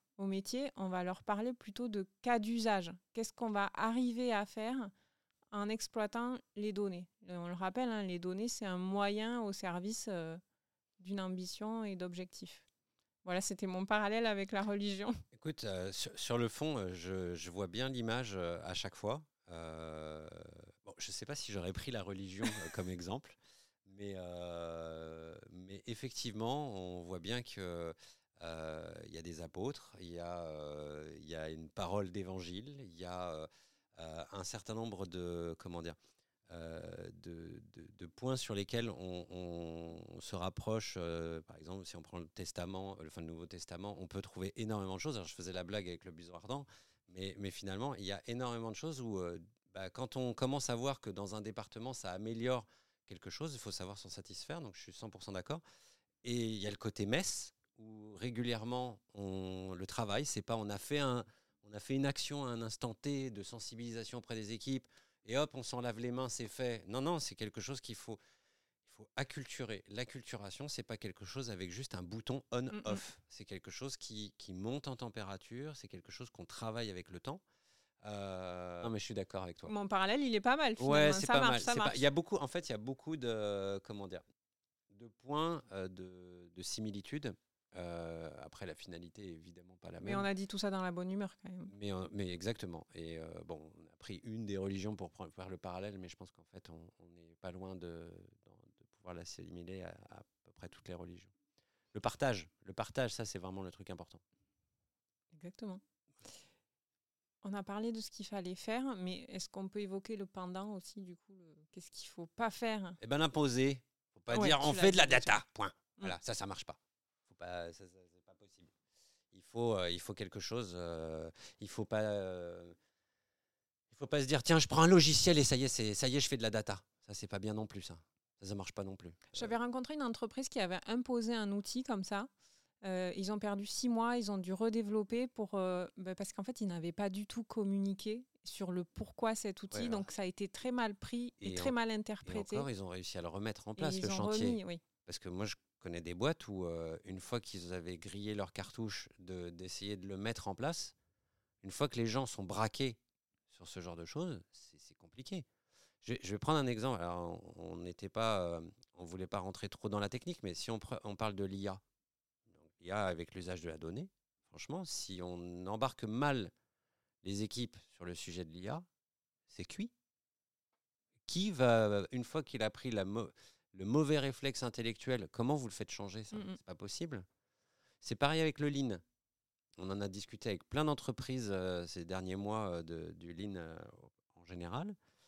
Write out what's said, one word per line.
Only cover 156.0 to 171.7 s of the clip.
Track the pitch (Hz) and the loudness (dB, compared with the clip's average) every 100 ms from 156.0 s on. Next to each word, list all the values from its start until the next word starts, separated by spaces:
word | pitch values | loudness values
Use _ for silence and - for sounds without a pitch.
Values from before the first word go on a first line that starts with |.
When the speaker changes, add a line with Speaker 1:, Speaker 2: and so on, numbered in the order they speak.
Speaker 2:
Je, | - 120 | -6 -4
je | 92 | -2
vais | 104 | -2
prendre | - 156 | 4 4
un | 131 | 6
exemple. | 113 127 107 | 2 2 0
Alors, | 85 87 85 82 87 85 | 0 -2 -2 -6 -10 -12
on, | 87 | -8
on | 85 | -6
n'était | 90 87 98 | -6 -6 -4
pas, | 110 113 101 | 2 4 4
euh, | 87 85 82 - - - | 4 0 -6 -14 -20 -14
on | |
voulait | 85 92 92 | -8 -6 -2
pas | 101 | -2
rentrer | 92 - 101 | -2 -4 -8
trop | - 107 | -4 -2
dans | 104 | 0
la | 101 | 0
technique, | 127 - 175 | -2 -4 -4
mais | 101 | -4
si | 82 - | -4 -2
on | 113 | -2
pre-, | - 123 | -2 -6
on | 107 101 | -4 -2
parle | 110 98 | -2 0
de | |
l'I | 98 98 98 | -2 -2 -4
A, | 98 _ _ _ _ _ _ 113 78 | -4 _ _ _ _ _ _ _ _
donc, | 80 _ | -20 _
l'I | 87 | -4
A | 104 98 | 0 2
avec | 85 85 | 0 -4
l'usage | 98 87 92 | -6 -6 -4
de | 85 | -4
la | 80 | -6
donnée, | 80 101 190 _ _ _ _ | -6 -6 -8 _ _ _ _
franchement, | 85 - 165 175 | -14 -6 -6 -4
si | - - 92 | -6 -6 -6
on | 90 90 87 87 92 | -6 -4 -6 -6 -2
embarque | 110 127 - 110 | 2 2 0 -2
mal | 113 147 135 90 _ _ _ _ _ _ _ | 2 4 2 0 _ _ _ _ _ _ _
les | 95 101 | -4 -2
équipes | 107 117 120 95 - - | -2 -2 -4 -6 -20 -10
sur | 87 | -8
le | 85 | -6
sujet | - 87 82 | -6 -6 -6
de | |
l'I | 85 95 | -6 -6
A, | 151 180 _ _ _ _ _ _ | -6 -8 _ _ _ _ _ _
c'est | - 90 | -12 -10
cuit. | - 233 _ _ _ _ _ _ _ _ _ _ _ _ _ - | -4 -6 _ _ _ _ _ _ _ _ _ _ _ _ _ -4
Qui | 175 208 | 2 2
va, | 147 123 | 6 10